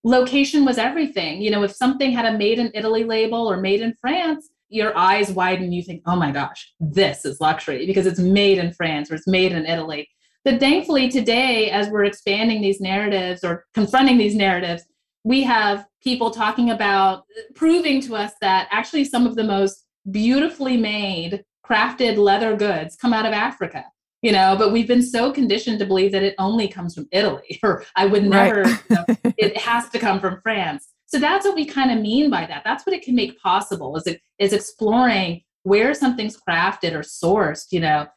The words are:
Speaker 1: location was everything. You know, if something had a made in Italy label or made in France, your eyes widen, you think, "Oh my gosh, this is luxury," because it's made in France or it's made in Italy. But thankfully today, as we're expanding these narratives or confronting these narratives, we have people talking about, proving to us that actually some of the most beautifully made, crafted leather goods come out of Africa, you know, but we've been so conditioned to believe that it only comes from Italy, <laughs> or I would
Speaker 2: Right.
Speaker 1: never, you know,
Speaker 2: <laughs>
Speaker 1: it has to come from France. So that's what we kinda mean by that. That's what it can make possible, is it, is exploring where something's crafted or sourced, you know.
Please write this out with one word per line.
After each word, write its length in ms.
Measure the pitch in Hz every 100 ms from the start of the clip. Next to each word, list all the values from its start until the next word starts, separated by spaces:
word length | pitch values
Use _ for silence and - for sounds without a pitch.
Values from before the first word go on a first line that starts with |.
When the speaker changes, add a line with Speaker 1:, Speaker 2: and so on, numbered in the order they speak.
Speaker 1:
location 600 | 226 254 247 277 277 302 269
was 120 | 247
everything. 640 | 247 320 302 190 160 170
You 80 | 208
know, 140 | 208
if 80 | 202
something 400 | - 254 269 269
had 140 | 240 226
a 120 | 214
made 220 | 208 233
in 100 | 233 214
Italy 280 | 220 220
label 460 | 226 220 220 233 220
or 80 | 185
made 240 | 190 202
in 140 | 226 233
France, 500 | 247 349 330 302 - _ _
your 280 | 214 208 170
eyes 340 | 185 208 196
widen, 400 | 190 180 185 180
you 120 | 175
think, 180 | 180 165 -
"Oh 100 | 180
my 160 | 147
gosh, 420 | 139 135 - - _
this 460 | 160 165 196 - 135
is 140 | -
luxury," 460 | 156 156 - 131 175
because 200 | 190 185
it's 140 | 175
made 380 | 180 196 202 190
in 160 | 170
France 380 | - 165 151 147
or 40 | 156
it's 120 | -
made 240 | 185 185
in 140 | 170 160
Italy. 440 | 165 160 151 151 _ _ _
But 160 | 277 240
thankfully 500 | 277 339 381 285 247
today, 600 | 254 226 233 262 226 214
as 180 | 202 208
we're 160 | 214 202
expanding 560 | 202 - 202 226 214
these 180 | 202 196
narratives 640 | 190 196 208 196 180 180
or 220 | 175 170 _
confronting 440 | - 202 262 269 247
these 180 | 208 208
narratives, 480 | 196 180 180 170 _ _ _ _
we 200 | 220 269
have 420 | 254 226 208 202 - _
people 300 | 254 254 226
talking 380 | 220 214 220 240
about, 540 | 226 208 196 190 185 _ - -
proving 460 | - 320 349 311 269
to 140 | 247 214
us 160 | 208 -
that 300 | 196 190 -
actually 320 | 208 254 311
some 240 | 277 240 240
of 80 | 220
the 80 |
most 420 | 214 196 196 - _ _ 196
beautifully 680 | 202 226 269 320 311 262 247
made, 680 | 214 214 196 175 170 196 _ _ -
crafted 500 | 220 226 247 240 208
leather 400 | 202 196 226 208
goods 400 | 208 165 160 -
come 160 | 240
out 140 | 226 220
of 80 |
Africa, 500 | 208 240 - 170 - - _ _ _
you 100 | 233
know, 240 | 202 190 196
but 140 | 214
we've 160 | 233 226
been 160 | 247
so 300 | 247 233 254
conditioned 460 | 285 233 226 - 208
to 60 | 196
believe 280 | 190 196
that 100 | 196
it 100 | 196 190
only 300 | 190 226 202
comes 260 | 190 175 165
from 140 | 147
Italy, 480 | 185 202 135 - -
<laughs> 40 |
or 200 | 214 - - -
I 80 | 196
would 200 | 202 202
Speaker 2:
Right. 300 | 196 196 208
Speaker 1:
never, 140 | 196
you 80 | 233 -
know, 160 | 202 170
Speaker 2:
<laughs> 260 | 226 240 -
Speaker 1:
it 200 | 208 -
has 320 | 233 240 240
to 100 | 233
come 220 | 214 190
from 180 | 185 190
France. 440 | 220 208 170 143 - _ _
So 120 | 294
that's 260 | 294 392 392
what 100 | 339
we 100 | 294
kinda 320 | 277 254 226
mean 320 | 208 247 294
by 160 | 185 165
that. 180 | 147
That's 220 | 220 277 -
what 100 | 381
it 80 |
can 120 | - 247
make 220 | 202 -
possible, 560 | 185 190 202 170 135 156
is 100 | 170
it, 140 | 165 _ _
is 140 | 202
exploring 880 | 208 - - 214 233 247 202 180 170 _ _
where 300 | 185 202 247
something's 460 | 285 262 247 214 -
crafted 540 | - 165 185 202 170
or 80 | 156
sourced, 640 | 147 - 170 208 160 143 -
you 100 | 180
know. 260 | 156 151 147